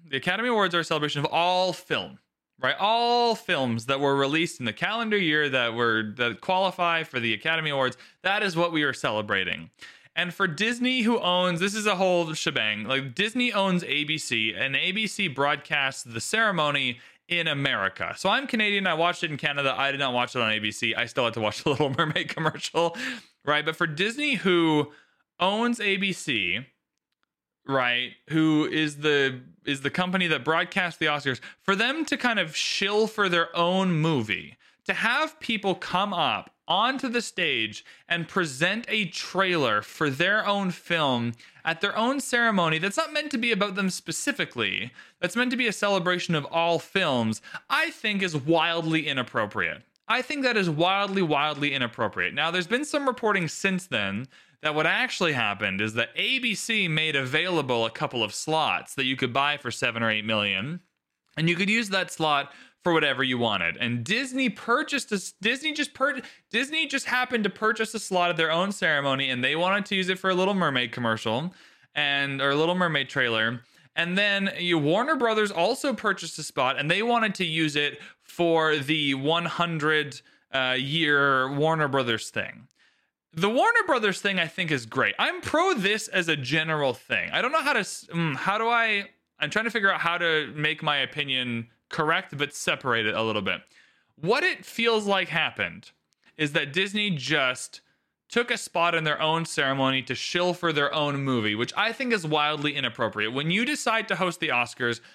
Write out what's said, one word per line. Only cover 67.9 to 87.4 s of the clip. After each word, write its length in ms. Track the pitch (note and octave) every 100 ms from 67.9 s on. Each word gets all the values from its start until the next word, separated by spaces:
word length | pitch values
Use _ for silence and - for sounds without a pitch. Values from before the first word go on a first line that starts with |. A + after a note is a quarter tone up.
a 60 | G#3+
slot 300 | - F#3 F3
at 80 | E3
their 140 | D#3+
own 200 | E3 G3
ceremony, 580 | G3+ F3 D3 C#3 C3+ C3+
and 140 | B2+
they 120 | B2+ D#3
wanted 300 | F3+ G3+ G3
to 80 | F#3+
use 120 | F#3
it 80 | F#3
for 120 | F#3+
a 60 | F3+
Little 180 | F#3+
Mermaid 380 | G3 D#3+ B2+ B2
commercial 600 | B2 A#2 A2+ A2+ A#2 F3 - - _ _ D3+
and, 460 | D3 C#3 C#3 C3+
or 140 | C#3 D3
Little 200 | E3 F3+
Mermaid 340 | F3 C#3+ C3
trailer. 520 | C#3 A#2+ A2+ A2+ A#2+ - _ _ D#3+
And 220 | E3+ F#3
then 360 | G#3 G3 G3 -
you, 200 | F3 E3
Warner 380 | D3 F#3+ C#4 D4
Brothers 360 | A#3 G#3+ G#3
also 420 | E3 F#3 C4 C#4+
purchased 460 | A3 G#3+ F#3 E3 -
a 40 |
spot, 360 | - - B2+ C3+
and 100 | D3
they 140 | F#3
wanted 320 | A#3 A#3 A3 -
to 100 | F3
use 300 | D#3+ D#3 C#3+
it 240 | D3 B2+ - -
for 560 | - - E3+ E3 D#3 D3+
the 360 | C3+ D#3 C#3+ C3+
one 300 | C#3+ E3 E3+
hundred, 760 | - E3+ D#3+ D3+ D3+ C#3+ - - _ _
uh, 240 | C3 B2+ B2+
year 720 | C#3 D#3+ D3+ C#3+ C#3 C3 C3
Warner 340 | C#3+ D#3 D#3+ D3
Brothers 420 | C3+ A#2+ A2 -
thing. 360 | G#2+ D#2+ - B2 _ _ _ _ _ _
The 160 | D#3+ G3+
Warner 340 | B3+ G#4+ A#4 F#4
Brothers 360 | B3+ G#3 F3+
thing, 180 | G3+ F#3+
I 80 | D#3+
think, 240 | - E3
is 140 | C#3 A2+
great. 280 | C3 G#2 -
I'm 220 | C4 F4+
pro 320 | - D4+ F#4+
this 340 | D4 F#3+ G#3+ -
as 200 | F#3+ E3
a 80 | D3
general 580 | B2 D#3 D#3+ D#3 C#3
thing. 360 | A#2 - G#2+ F2
I 100 | D3+